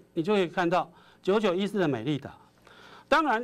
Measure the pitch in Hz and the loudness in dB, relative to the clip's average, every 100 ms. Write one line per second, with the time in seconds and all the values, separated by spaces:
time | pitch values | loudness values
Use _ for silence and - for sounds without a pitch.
0 | - - 160 208 175 196 170 175 - - | -8 -6 -2 0 0 -2 0 0 -2 -10
1 | - - - 208 208 175 202 202 170 131 | -20 -8 0 2 2 0 -2 -2 -2 -2
2 | 117 143 - - - _ - - - - | -4 -4 -6 -18 -20 _ -20 -20 -20 -20
3 | - 294 302 220 | 0 2 2 0